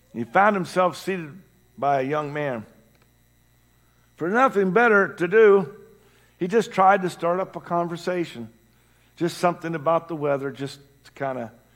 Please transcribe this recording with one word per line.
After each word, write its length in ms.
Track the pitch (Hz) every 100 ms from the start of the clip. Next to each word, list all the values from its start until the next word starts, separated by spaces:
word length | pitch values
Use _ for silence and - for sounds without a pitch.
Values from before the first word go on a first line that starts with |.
| _
He 100 | 160
found 320 | - 185 202
himself 420 | 196 165 185 180 151
seated 400 | - 190 156 - - _ _ -
by 260 | 139 139
a 20 |
young 280 | 131 151 147
man. 320 | 147 147 120 107 _ _ _ _ _ _ _ _ _ _ _ _ _ _
For 140 | - 165
nothing 420 | 226 262 196 190
better 380 | 185 240 202 180
to 180 | - 175
do, 480 | 214 214 196 165 - - _ _ _ _ -
he 80 | 180
just 240 | 220 185
tried 320 | - 190 202
to 80 | 180
start 300 | - 170 180
up 160 | 180 170
a 40 |
conversation. 920 | - 175 170 165 180 180 160 120 113 _ _ _ _ _ _ -
Just 220 | 170 -
something 360 | 180 175 165
about 320 | 165 143 165 165
the 80 |
weather, 380 | 160 147 139 139
just 260 | 135 135 - _ _
to 80 | -
kinda 400 | - 135 131 113 - _